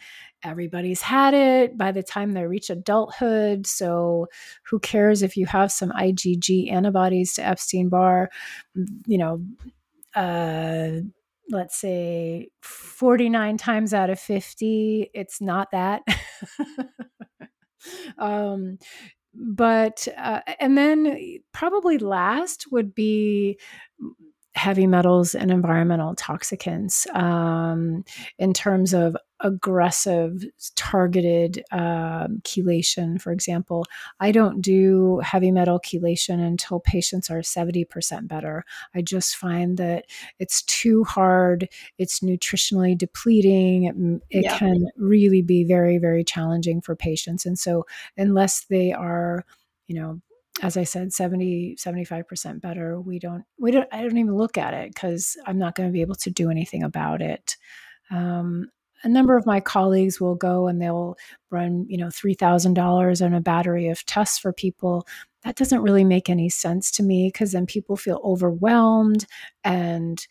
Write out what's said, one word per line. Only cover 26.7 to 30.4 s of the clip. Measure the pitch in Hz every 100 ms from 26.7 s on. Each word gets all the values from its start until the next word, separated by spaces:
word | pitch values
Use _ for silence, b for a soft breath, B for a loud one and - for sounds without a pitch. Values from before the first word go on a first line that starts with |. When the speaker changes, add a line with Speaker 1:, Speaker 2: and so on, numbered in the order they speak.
| 170 196 - - 294
Speaker 1:
um, | 175 170 165 165 165 165 165 165 - B B B
in | 190
terms | 180 208 190 185
of | 180 170 165 - -
aggressive, | 202 190 202 185 175 - 202 175 165 180